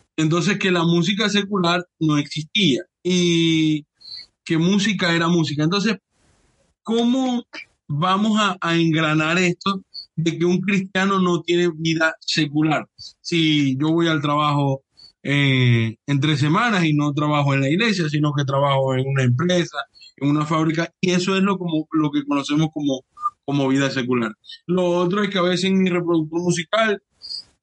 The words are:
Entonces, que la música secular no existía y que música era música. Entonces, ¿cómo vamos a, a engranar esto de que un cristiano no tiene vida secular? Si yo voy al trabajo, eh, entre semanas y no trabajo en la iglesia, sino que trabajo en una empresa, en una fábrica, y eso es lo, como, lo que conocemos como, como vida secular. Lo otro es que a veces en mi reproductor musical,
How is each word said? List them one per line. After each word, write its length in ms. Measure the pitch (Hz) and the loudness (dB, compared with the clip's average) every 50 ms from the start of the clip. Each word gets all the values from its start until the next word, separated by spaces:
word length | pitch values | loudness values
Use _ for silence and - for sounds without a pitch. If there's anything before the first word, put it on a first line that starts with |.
| _ _ _ | _ _ _
Entonces, 420 | - 156 160 156 175 165 175 202 208 | -2 0 2 2 2 2 0 -2 0
que 120 | - 190 | 0 0
la 140 | 180 175 165 | 0 2 2
música 440 | 165 165 175 170 156 214 196 220 208 | 2 2 2 2 0 0 0 0 0
secular 580 | 180 208 202 196 208 196 180 170 170 180 175 - _ _ | 2 0 -2 0 -2 0 0 2 0 0 -2 -6 _ _
no 160 | 165 156 151 | 0 2 2
existía 640 | 147 143 151 - 156 151 156 _ 220 202 160 127 107 - _ _ _ _ | 2 0 -2 -6 -8 -10 -4 _ 2 2 2 2 0 -2 _ _ _ _
y 800 | 180 180 180 175 175 170 165 165 165 160 160 160 156 151 151 147 _ _ _ _ - - - - _ _ _ _ | 0 0 2 2 2 2 2 2 2 2 2 2 2 0 0 -4 _ _ _ _ -20 -20 -20 -20 _ _ _ _
que 140 | - 165 | -2 0
música 580 | 160 165 175 202 208 196 220 208 - 190 175 165 | 2 2 2 2 2 2 0 -2 0 0 0 0
era 140 | 165 170 165 | 0 2 2
música. 360 | 180 170 160 131 143 139 151 | 2 2 0 0 -2 -2 -2
Entonces, 320 | 160 185 202 190 226 214 190 _ _ _ _ _ _ _ _ _ _ _ _ _ _ _ _ _ | 0 0 0 -2 -2 -4 -4 _ _ _ _ _ _ _ _ _ _ _ _ _ _ _ _ _
¿cómo 640 | - 226 233 240 240 247 262 262 254 247 240 233 _ - - - _ _ _ _ _ | -4 -2 0 0 0 0 0 0 -2 -2 -4 -6 _ -18 -20 -20 _ _ _ _ _
vamos 500 | 147 143 165 185 190 196 208 220 214 214 | -6 -2 0 0 0 2 2 2 2 2
a, 160 | 214 202 185 190 | 0 0 -2 -4
a 160 | - 170 165 | -4 -2 0
engranar 600 | 170 165 165 156 156 160 151 156 156 156 156 165 175 | 2 2 2 2 2 0 0 0 0 0 0 0 0
esto 440 | 185 180 175 - - 196 196 190 190 _ _ - - _ _ - | 0 0 -2 -2 -4 -4 -4 -4 -8 _ _ -20 -20 _ _ -4
de 200 | 160 170 160 - | -2 -2 -2 0
que 60 | 165 | 0
un 140 | 175 180 185 | 0 0 0
cristiano 600 | 190 190 202 196 190 190 _ 190 190 196 196 190 | 0 0 -2 -2 -2 -2 _ -2 0 0 2 2
no 220 | 185 175 175 165 156 | 2 2 0 0 0
tiene 280 | - 175 175 175 175 165 | 0 0 0 0 0 -2
vida 400 | 156 160 160 165 160 160 160 160 - | -2 -4 -2 -2 0 0 -2 -2 -4
secular? 680 | - - - - 156 147 139 151 156 156 151 127 - - _ | -8 -6 -2 -2 -2 -2 0 -2 0 0 0 -2 -4 -8 _
Si 800 | _ - - - _ _ - 175 170 160 156 151 147 143 135 131 | _ -20 -20 -20 _ _ -4 -2 0 2 2 2 2 2 0 0
yo 160 | 131 147 156 160 | 0 0 0 0
voy 160 | 170 170 165 | 2 2 0
al 140 | 160 151 143 | 0 0 -2
trabajo, 600 | 151 147 147 151 147 143 143 143 139 135 135 - _ _ _ - - _ _ _ | -2 -2 0 0 0 2 2 0 0 -2 -4 -8 _ _ _ -20 -20 _ _ _
eh, 760 | 135 139 143 143 139 131 131 127 123 120 117 113 113 107 - _ | -2 0 2 2 2 2 4 4 4 4 4 2 -2 -4 -8 _
entre 300 | - 143 139 135 156 156 | -4 -2 0 0 0 0
semanas 480 | 131 143 151 156 196 233 247 214 185 170 | 2 2 2 2 2 2 2 2 2 2
y 100 | 160 151 | 2 2
no 180 | 147 147 147 143 | 2 0 0 -2
trabajo 400 | 143 151 147 151 147 143 139 139 | -2 -2 0 0 2 2 2 2
en 60 | 135 | 0
la 80 | 135 135 | 2 0
iglesia, 400 | 151 185 233 233 202 175 165 151 | 0 2 2 0 0 0 -2 -2
sino 240 | 143 151 147 151 139 | 0 0 0 0 0
que 120 | 139 147 | -2 -2
trabajo 500 | 135 139 139 143 143 139 135 135 131 131 | -2 0 0 2 2 2 0 0 0 0
en 120 | 127 131 | 0 -2
una 180 | 135 139 135 131 | -2 0 0 2
empresa, 520 | 127 123 123 165 180 180 180 170 - - 143 135 - _ _ - - _ | 2 2 2 0 0 0 0 0 -2 -6 -12 -14 -14 _ _ -20 -20 _
en 140 | - 135 143 | -4 -2 0
una 160 | 147 151 151 | 0 0 0
fábrica, 440 | 151 165 156 160 160 151 160 170 165 _ _ | 0 0 0 0 0 0 -2 -4 -6 _ _
y 100 | - 180 | -2 0
eso 260 | 180 180 180 196 190 | 0 0 0 0 0
es 60 | 190 190 | 0 2
lo, 160 | 202 196 175 | 0 0 -2
como, 280 | 180 175 160 156 156 - - | -4 -4 -4 -4 -4 -2 -2
lo 180 | 160 156 151 | 0 0 0
que 140 | 139 147 139 | 0 -2 -2
conocemos 440 | 143 143 143 135 135 147 151 160 156 - | -2 -4 -4 -2 -2 0 0 0 0 -2
como, 320 | 151 147 143 - 131 - _ _ - - - - _ _ | -4 -2 -2 -2 -4 -6 _ _ -8 -8 -8 -8 _ _
como 240 | - 143 143 139 135 | -4 -2 0 0 2
vida 220 | 135 139 139 135 | 0 0 0 0
secular. 420 | 127 135 123 123 127 123 117 110 107 _ _ - - - _ | -2 -4 -4 -2 -2 -2 -2 -4 -6 _ _ -20 -20 -20 _
Lo 180 | - 175 185 180 | -4 -2 0 0
otro 380 | 175 175 175 180 175 180 208 208 | 0 0 0 0 0 0 0 -2
es 60 | 185 | -2
que 100 | 196 190 | 0 0
a 40 | 175 | 0
veces 240 | 180 180 175 190 | 0 0 0 0
en 160 | 190 190 190 190 | 0 2 2 2
mi 80 | 185 | 2
reproductor 500 | 175 180 175 165 170 165 156 151 160 170 | 0 -2 -2 0 0 0 0 -2 -4 -4
musical, 640 | 180 175 170 170 175 - - 220 226 220 202 196 - _ _ _ - - - - - _ _ _ | -2 -2 -2 -2 -4 -2 0 0 2 0 0 -4 -6 _ _ _ -20 -18 -18 -18 -18 _ _ _